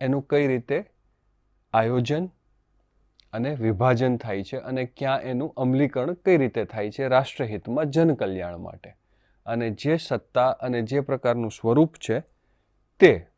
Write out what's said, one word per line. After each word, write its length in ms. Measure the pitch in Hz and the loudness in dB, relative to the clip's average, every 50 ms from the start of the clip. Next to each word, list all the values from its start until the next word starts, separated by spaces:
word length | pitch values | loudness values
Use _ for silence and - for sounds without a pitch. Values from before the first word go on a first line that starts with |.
એનું 260 | 139 127 135 143 139 - | -2 -2 -2 -2 -2 0
કઈ 200 | 151 147 143 135 | 0 2 2 2
રીતે 440 | 127 123 120 - 139 170 208 _ _ _ _ _ _ _ _ _ _ _ _ _ _ _ _ _ - | 0 -2 -2 -2 -4 -4 -4 _ _ _ _ _ _ _ _ _ _ _ _ _ _ _ _ _ 0
આયોજન 560 | 113 113 113 123 123 123 120 147 160 185 185 _ _ _ _ _ _ _ _ _ _ _ _ _ _ _ _ _ _ _ _ - | 0 2 2 2 0 0 0 -2 -2 -2 -6 _ _ _ _ _ _ _ _ _ _ _ _ _ _ _ _ _ _ _ _ -8
અને 220 | 113 117 139 151 | -6 -4 -4 -4
વિભાજન 640 | 131 113 113 107 92 123 127 127 117 131 127 123 117 | -2 0 0 0 2 2 2 2 2 2 0 0 -2
થાય 260 | - 113 98 98 95 | -4 -6 -6 -6 -6
છે 140 | - - 131 | -8 -8 -10
અને 280 | - - 131 131 127 | -8 -6 -6 -6 -6
ક્યાં 360 | 123 _ - 143 135 135 135 | -6 _ -6 -4 -2 -2 -2
એનું 320 | - 131 127 123 143 156 - - | -4 -4 -6 -6 -6 -6 -6 -2
અમલીકરણ 560 | 131 127 131 135 143 135 - 131 123 156 180 | 0 0 2 2 2 0 0 -2 -4 -4 -4
કઈ 240 | - - 190 185 165 | -2 2 2 4 4
રીતે 280 | 135 117 - 117 104 | 4 2 0 -4 -6
થાય 260 | - - 110 104 107 | -6 -4 -6 -6 -6
છે 160 | 113 - 135 131 | -4 -4 -2 2
રાષ્ટ્રહિતમાં, 800 | 127 131 135 - - - 135 110 107 98 - 113 120 147 160 | 2 2 2 0 -4 -6 -6 -6 -6 -8 -8 -6 -4 -4 -4
જનકલ્યાણ 720 | 147 135 160 165 165 139 117 117 98 95 92 87 87 87 85 | 0 2 2 4 4 2 0 -2 -4 -4 -6 -8 -8 -10 -12
માટે, 400 | 87 87 - 95 _ - - _ _ _ _ _ _ _ _ _ - | -14 -14 -16 -18 _ -20 -20 _ _ _ _ _ _ _ _ _ -10
અને 240 | - 117 117 120 113 | -6 -4 -4 -4 -4
જે 280 | 104 - - 147 160 165 | -6 -4 -2 0 0 0
સત્તા 520 | - - 135 113 - _ - 127 127 131 | 0 -4 -6 -6 -6 _ 0 2 2 2
અને 320 | - - - 127 123 120 | 0 -2 -4 -4 -2 -2
જે 180 | 117 107 131 143 | -2 -2 -2 -4
પ્રકારનું 520 | 135 - 139 127 - 123 120 120 117 110 | -2 -2 -4 -2 0 -2 0 0 -2 -6
સ્વરૂપ 440 | - - - 113 120 143 160 160 - | -6 -4 0 2 4 4 4 2 0
છે 280 | - - - 110 135 - _ _ _ _ _ _ _ _ _ _ _ _ _ _ - | -10 -6 -4 -4 -4 -4 _ _ _ _ _ _ _ _ _ _ _ _ _ _ 8
તે 280 | 196 165 113 85 82 _ _ | 8 8 8 6 -2 _ _